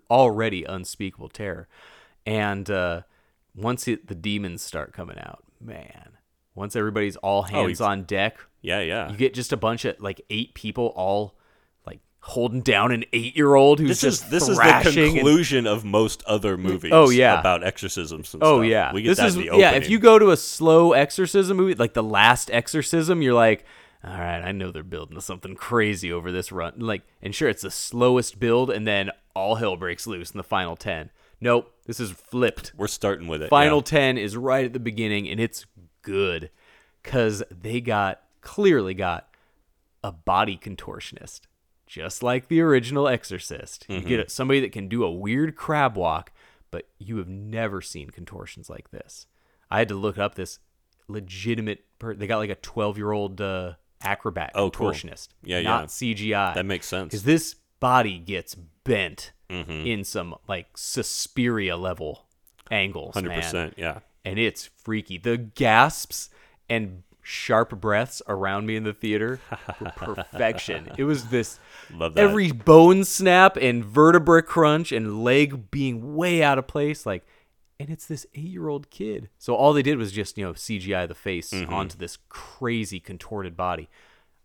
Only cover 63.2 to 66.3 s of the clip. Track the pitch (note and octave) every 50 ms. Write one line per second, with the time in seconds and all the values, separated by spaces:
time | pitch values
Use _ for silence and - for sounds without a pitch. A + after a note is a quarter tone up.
63.2 | F#2 F2 E2+ E2 E2+ E2 F#2 F2 D#2+ E2+ - - E2+ D#2+ C#2 - - _ _ _
64.2 | - F#2+ F#2+ A2 A2+ G2+ - - - - _ _ _ A2+ A2 G#2+ - - F#2 E2+
65.2 | G2+ A#2+ A#2 B2 A#2 G#2 - - C3 A2+ A2 A#2 C3+ D#3 - - - - - -
66.2 | - -